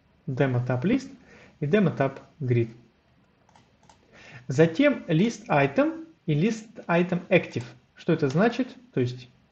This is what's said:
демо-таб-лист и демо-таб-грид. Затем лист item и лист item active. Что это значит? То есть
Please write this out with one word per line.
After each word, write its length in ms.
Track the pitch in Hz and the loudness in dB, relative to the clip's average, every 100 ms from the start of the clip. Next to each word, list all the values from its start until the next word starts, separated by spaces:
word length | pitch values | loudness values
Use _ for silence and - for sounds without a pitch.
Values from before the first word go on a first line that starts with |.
| _ _ - | _ _ -8
демо-таб-лист 840 | 127 135 123 127 127 180 262 - - - - - - | -2 0 0 -2 -2 0 -2 -4 -20 -20 -20 -20 -8
и 80 | 147 | 0
демо-таб-грид. 1040 | 208 170 - 135 - - - 127 120 113 - - _ _ _ _ _ _ _ _ _ _ _ _ - - - - | 2 2 0 -4 -4 -18 -8 -2 0 0 -6 -20 _ _ _ _ _ _ _ _ _ _ _ _ -20 -20 -18 -4
Затем 580 | 135 165 - 285 226 - | 4 4 6 2 2 0
лист 400 | 160 226 - - | 2 2 -2 -2
item 600 | 147 139 - 311 330 - _ - | 2 2 2 0 -2 -14 _ -4
и 80 | |
лист 320 | 147 214 220 - - - | 0 0 -2 -10 -14 -2
item 400 | 170 180 175 - | 0 0 -2 2
active. 380 | 175 - 131 - - _ | 0 0 -8 -10 -16 _
Что 200 | - - | -10 -2
это 160 | 160 143 | 0 0
значит? 460 | 151 226 240 247 - - 135 | 2 0 0 -8 -8 -8 -4
То 40 | |
есть 300 | 123 - - _ _ | -4 -6 -18 _ _